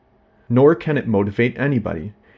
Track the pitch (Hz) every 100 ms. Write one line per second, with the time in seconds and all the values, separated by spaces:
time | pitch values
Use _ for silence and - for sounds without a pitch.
0 | _ _ _ _ - 120 143 165 160 143
1 | 117 101 101 101 120 - 139 131 92 82
2 | 92 - _